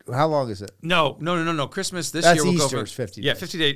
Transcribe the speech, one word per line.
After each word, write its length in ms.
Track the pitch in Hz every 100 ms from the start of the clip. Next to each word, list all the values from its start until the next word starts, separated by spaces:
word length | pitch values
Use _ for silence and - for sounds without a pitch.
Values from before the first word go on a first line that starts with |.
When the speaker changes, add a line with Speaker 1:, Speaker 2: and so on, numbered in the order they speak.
| -
Speaker 1:
how 140 | 123 156
long 220 | 151 123
is 100 | 95
it? 80 | 98 -
Speaker 2:
No, 340 | 165 175 147 -
no, 160 | 156 180
no, 80 |
no, 80 | 165
no. 140 | 160 127
Christmas 440 | 190 190 180 147
this 140 | 156
Speaker 1:
That's 120 | 160 160
Speaker 2:
year 80 |
will 140 | 151 175
go 60 |
Speaker 1:
Easter's 280 | 135 131 104
Speaker 2:
from 140 | - 110
Speaker 1:
fifty 160 | -
Speaker 2:
Yeah, 100 | 135
Speaker 1:
days. 80 | -
Speaker 2:
fifty 180 | 175 175
days. 160 | 147